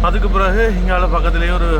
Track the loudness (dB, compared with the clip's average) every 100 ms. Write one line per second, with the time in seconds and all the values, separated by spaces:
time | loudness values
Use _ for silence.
0 | 0 0 0 0 0 2 0 0 0 0
1 | 0 0 0 0 0 0 0 -2